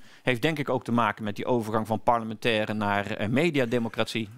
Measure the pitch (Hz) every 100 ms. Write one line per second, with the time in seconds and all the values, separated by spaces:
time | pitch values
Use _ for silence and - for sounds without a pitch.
0 | - - - 120 156 151 135 127 - 120
1 | 110 104 107 101 - 123 110 110 107 110
2 | - 117 110 110 123 110 110 107 101 101
3 | 101 107 104 117 170 143 120 120 113 -
4 | 107 113 104